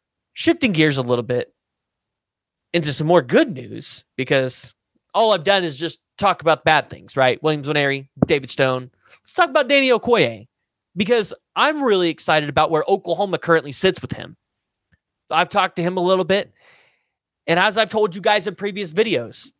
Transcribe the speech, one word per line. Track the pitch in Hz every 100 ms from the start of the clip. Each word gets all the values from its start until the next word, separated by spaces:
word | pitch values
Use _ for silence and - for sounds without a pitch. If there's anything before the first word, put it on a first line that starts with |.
| _ _ _
shifting | - 320 339 247
gears | 156 156 135
a |
little | 120 120
bit | 113 123 - _ _ _ _ _ _ _ _ _ _ _ _
into | 170 151
some | 139 151
more | 175
good | 127 208 311
news, | 131 117 110 - - - -
because | 131 139 131 - - _ _ _ _
all | 190 226
I've | 190
done | 156 196 175
is | 131
just | 165 - _ -
talk | 196 180
about | 160 151
bad | 160 151 -
things, | - 90 -
right? | 131 110
Williams | 156 151 139
Nwaneri, | 147 139 139 135 - 143
David | 147 131
Stone. | - 135 127 127 _ _ _
Let's | _
talk | - 339
about | 285 247
Danny | 277 262
Okoye, | 233 - 233 127 113 117 _ _ _ _ 175
because | 180 240 202 - _
I'm | - 269 302
really | 269 190 175
excited | 156 - 156 147
about | 143 156
where | 156 151
Oklahoma | 196 175 165 202 165
currently | - 165 143
sits | 131 190 185
with | -
him. | - - - _ _ _ _ _ _ _ _ _
So | 160
I've | 175
talked | 202 185 -
to |
him | 170 185
a |
little | 180 190
bit. | 170 196 - _ _ _ _ _ _ _ _ _ -
And | 170
as | 202 208
I've | 214
told | 220 214 185
you |
guys | 208 208 180
in | 175
previous | 202 196 180
videos, | 160 220 139 113 - -